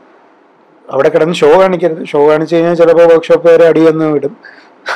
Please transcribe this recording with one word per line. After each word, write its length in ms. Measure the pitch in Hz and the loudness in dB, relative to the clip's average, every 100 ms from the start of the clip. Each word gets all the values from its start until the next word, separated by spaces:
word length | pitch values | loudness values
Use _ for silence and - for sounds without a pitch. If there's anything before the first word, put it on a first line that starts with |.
| _ _ _ _ _ _ _ _ - | _ _ _ _ _ _ _ _ -10
അവിടെ 180 | 131 151 | -4 -2
കിടന്ന് 260 | 156 156 | -2 -2
ഷോ 260 | - 147 180 | 0 2 2
കാണിക്കരുത്. 440 | 190 175 175 160 | 2 -2 -4 -6
ഷോ 240 | - 147 147 | -6 -2 0
കാണിച്ചു 260 | 151 160 | 0 -2
കഴിഞ്ഞാൽ 200 | 170 170 | -2 -2
ചിലപ്പോൾ 280 | 170 165 160 | 0 2 4
വർക്ക്ഷോപ്പുകാരെ 640 | 170 165 165 165 170 165 165 | 4 2 0 0 2 2 2
അടി 140 | 156 | 2
വന്ന് 240 | 165 160 | 0 0
വിടും. 320 | 156 147 - - - - - _ - | -4 -4 -8 -12 -20 -20 -20 _ -16